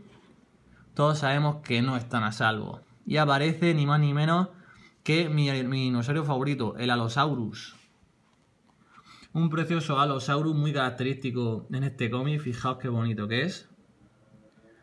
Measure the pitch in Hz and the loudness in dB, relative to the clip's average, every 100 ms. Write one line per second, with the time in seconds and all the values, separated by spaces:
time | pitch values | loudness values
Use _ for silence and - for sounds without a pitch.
0 | - - - - _ _ _ - - - | -8 -20 -20 -20 _ _ _ -20 -10 0
1 | 147 147 139 143 147 147 - 117 131 127 | 0 2 0 2 0 -2 -2 0 2 -2
2 | 120 120 104 104 110 107 92 - - _ | -2 -2 -2 0 0 0 -6 -12 -18 _
3 | - 147 147 139 156 160 175 151 143 151 | -2 0 2 2 2 2 2 4 4 4
4 | 147 143 151 170 190 - - - - _ | 4 4 2 2 0 -6 -20 -20 -20 _
5 | - 160 165 151 143 135 127 135 127 120 | 0 0 2 2 2 0 -2 0 0 0
6 | 120 151 147 131 143 135 110 - 123 120 | 0 -2 0 0 0 0 -2 -2 0 0
7 | 113 143 151 131 107 107 - - _ _ | 0 0 0 0 -6 -8 -16 -20 _ _
8 | _ _ _ _ _ _ _ _ _ - | _ _ _ _ _ _ _ _ _ -20
9 | - - - 156 165 156 160 170 151 139 | -20 -20 -6 0 0 0 0 -2 0 2
10 | 143 131 131 143 160 147 151 139 127 120 | 2 0 0 0 2 2 0 0 -2 0
11 | 131 135 131 123 117 107 - 131 139 - | -2 -2 -4 -2 -2 -4 -6 -4 -4 -2
12 | 117 127 139 151 131 117 131 127 131 117 | -2 -2 -2 -2 -4 -4 -4 -4 -2 -2
13 | 117 110 104 117 170 - - _ _ _ | 0 -2 -2 -2 -2 -6 -16 _ _ _
14 | _ _ _ - - _ - _ | _ _ _ -20 -20 _ -20 _